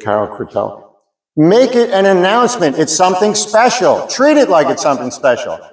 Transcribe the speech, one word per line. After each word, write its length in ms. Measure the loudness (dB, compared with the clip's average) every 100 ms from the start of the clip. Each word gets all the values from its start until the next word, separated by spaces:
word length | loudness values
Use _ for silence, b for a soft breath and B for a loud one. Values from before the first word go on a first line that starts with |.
Carol 340 | -4 -2 -2 -8
Kertel. 540 | -10 -6 -6 -8 -20 _ _ _ _ 0
Make 380 | 2 4 2
it 160 | 2 0
an 160 | 2 2
announcement. 720 | 2 2 2 0 0 -2 -2
It's 160 | -2
something 400 | 0 0 2 -2
special. 720 | -2 -2 0 2 2 0 0 -2
Treat 300 | 0 2 4
it 120 | 2
like 200 | 2 0
it's 140 | -2
something 280 | -2 -2 -6
special. 480 | -4 -2 -2 -4 -12 -14